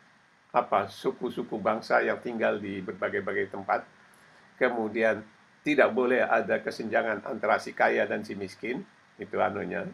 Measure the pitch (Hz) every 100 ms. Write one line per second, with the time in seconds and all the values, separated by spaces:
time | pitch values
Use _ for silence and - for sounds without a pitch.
0 | _ _ _ _ _ 120 - 101 98 -
1 | 135 - 123 127 123 110 110 110 - 120
2 | 117 107 123 113 110 107 101 98 92 95
3 | 101 101 98 98 98 101 98 101 - -
4 | - _ - - - - 127 120 107 113
5 | 110 104 - _ _ _ 151 143 110 113
6 | 123 123 - 113 101 107 113 113 113 117
7 | 113 104 143 110 107 101 110 - 113 117
8 | 104 110 101 98 95 - 107 131 - _
9 | _ - 98 101 98 101 90 92 92